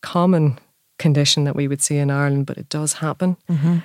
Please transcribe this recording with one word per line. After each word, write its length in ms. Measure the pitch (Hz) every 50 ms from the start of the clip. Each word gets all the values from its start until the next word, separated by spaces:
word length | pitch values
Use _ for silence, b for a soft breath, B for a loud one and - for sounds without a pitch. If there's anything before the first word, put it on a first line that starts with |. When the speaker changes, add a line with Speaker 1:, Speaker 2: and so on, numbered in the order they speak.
Speaker 1:
common 580 | - - - 175 175 185 185 165 156 147 123 - - _ _ _ _ _ _ -
condition 460 | - 165 143 147 143 143 - - 143
that 100 | 143 139
we 120 | 139 143 139
would 140 | 143 143 -
see 160 | - 151 143
in 120 | 143 139
Ireland, 360 | 139 139 143 143 139 139 139
but 120 | 143 - -
it 100 | - -
does 260 | - 151 151 151 -
happen. 420 | - 160 156 147 - 185 185 180 - _ -
Speaker 2:
Mm-hmm. 300 | 175 151 139 165 175 170 170